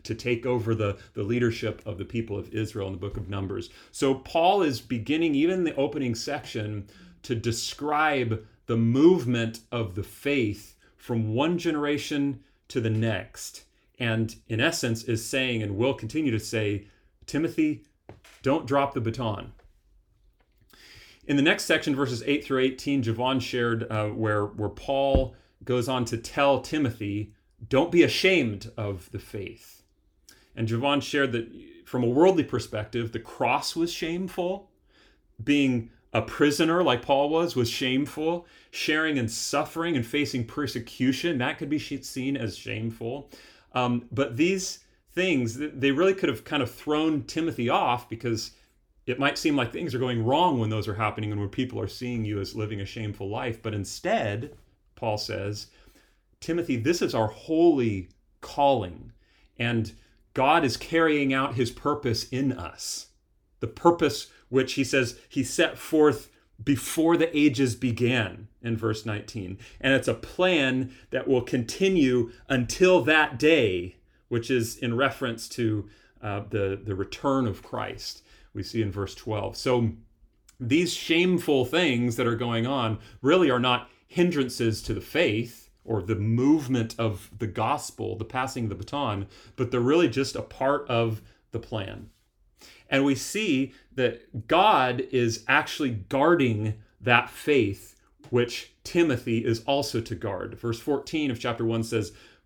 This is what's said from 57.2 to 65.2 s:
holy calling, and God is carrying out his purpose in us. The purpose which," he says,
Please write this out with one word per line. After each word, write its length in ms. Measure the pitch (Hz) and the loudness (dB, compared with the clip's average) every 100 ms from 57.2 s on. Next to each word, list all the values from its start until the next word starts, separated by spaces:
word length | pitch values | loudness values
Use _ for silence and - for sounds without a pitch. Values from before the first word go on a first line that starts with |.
| 110 | 0
holy 840 | - - 160 170 143 117 98 90 _ _ _ | -2 -2 6 6 6 2 -2 -8 _ _ _
calling, 720 | - - 143 127 90 82 - - _ _ _ - | -10 2 4 4 0 -10 -18 -20 _ _ _ -4
and 360 | 117 117 107 - _ _ _ | -2 0 -2 -8 _ _ _
God 320 | - 135 160 143 | 2 4 6 4
is 120 | 110 | -2
carrying 560 | - 165 160 147 139 | -2 2 4 4 2
out 220 | 135 139 117 | 0 0 -2
his 160 | 117 | -2
purpose 560 | - 147 147 123 107 - | -2 -4 -2 -2 -2 -4
in 220 | 127 139 | -2 -2
us. 560 | - 85 - - - - _ _ _ _ _ | -2 -8 -10 -10 -10 -12 _ _ _ _ _
The 80 | 110 | -10
purpose 600 | - 175 170 147 - - - _ | 4 4 6 0 0 -10 -18 _
which," 260 | 127 131 | 0 0
he 100 | - 131 | -2 0
says, 340 | 139 117 - | 2 0 -6